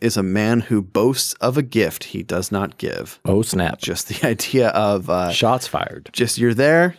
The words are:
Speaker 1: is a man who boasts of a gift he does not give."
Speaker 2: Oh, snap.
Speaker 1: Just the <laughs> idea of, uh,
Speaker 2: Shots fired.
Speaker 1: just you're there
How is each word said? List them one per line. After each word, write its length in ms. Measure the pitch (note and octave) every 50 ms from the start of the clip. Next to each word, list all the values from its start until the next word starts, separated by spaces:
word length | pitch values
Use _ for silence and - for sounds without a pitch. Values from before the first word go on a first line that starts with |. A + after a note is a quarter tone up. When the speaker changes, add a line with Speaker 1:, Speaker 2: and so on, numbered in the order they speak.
Speaker 1:
is 160 | A#2 A#2 -
a 80 | G#2+ F#2+
man 340 | F#2 F#2+ G#2+ G#2+ A2 A#2+ A#2
who 240 | - - A#2 G#2
boasts 520 | F#2+ F#2 - G2 A2 C3 C3+ - - - -
of 220 | - - B2+ B2+
a 60 | D3+
gift 400 | C#3 A#2+ - A2 G2+ E2 - -
he 220 | - - - F#2 F2+
does 260 | - F2 F2 F#2 -
not 280 | G#2 G2 G2 D2 - -
give." 420 | - - G1+ - - - - - -
Speaker 2:
Oh, 180 | F2+ F#2+ G#2
snap. 360 | A2+ - - F#2 E2+ E2 - -
Speaker 1:
Just 280 | - - F2 - - -
the 180 | G2+ - -
<laughs> 0 |
idea 440 | B2+ A2+ - - - - C3 A#2+ G#2+
of, 380 | - G2 G#2+ G2+ G2+ F#2+ F2+ D#2+
uh, 220 | F2+ F2+ F2+ F2
Speaker 2:
Shots 380 | E2+ - A#2+ A2+ B2+ B2 - -
fired. 420 | - - - - - - - -
Speaker 1:
just 240 | - - A#2 A#2 -
you're 160 | - A#2+ A#2+ A2+
there 420 | A#2+ C#3 D3+ D#3+ E3 F3 F3 E3+